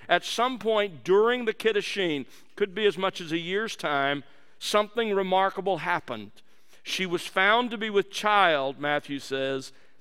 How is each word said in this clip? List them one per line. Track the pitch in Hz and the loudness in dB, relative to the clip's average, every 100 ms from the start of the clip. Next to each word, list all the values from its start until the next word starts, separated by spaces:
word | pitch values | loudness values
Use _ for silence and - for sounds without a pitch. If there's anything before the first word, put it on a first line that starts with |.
| - | 0
at | 175 | 0
some | - - 247 254 | 0 -2 -2 -2
point | 202 220 208 151 | 0 0 0 -4
during | 110 196 226 247 226 | 2 4 4 2 -2
the | |
kiddushin, | 214 214 208 180 202 180 147 127 - - - | -2 0 0 -2 -2 -2 -2 -6 -14 -12 -4
could | 202 185 | -4 2
be | 208 | 2
as | 165 | 2
much | 190 - | -2 -4
as | 170 | -6
a | 165 | -6
year's | 170 190 220 - | -2 -4 -4 -4
time, | 160 143 139 143 - - - - | -2 0 0 -2 -6 -20 -20 -12
something | - 214 208 233 226 | 0 0 0 -2 0
remarkable | 196 190 185 190 196 190 175 | 0 2 2 2 0 -2 -2
happened. | 170 175 - 117 101 - - - - - | -2 -4 -4 -10 -10 -18 -20 -20 -20 -18
She | - - 185 | -8 -6 -2
was | 170 - | -4 -2
found | 196 190 233 247 | 2 4 4 2
to | 220 | -4
be | 220 | -2
with | 202 185 | 0 0
child, | - 208 208 180 151 135 135 | -2 2 6 6 4 0 -2
Matthew | 147 147 - 139 | -2 -2 -2 -10
says, | - 135 135 135 131 - - - | -6 -4 -2 -4 -8 -18 -20 -20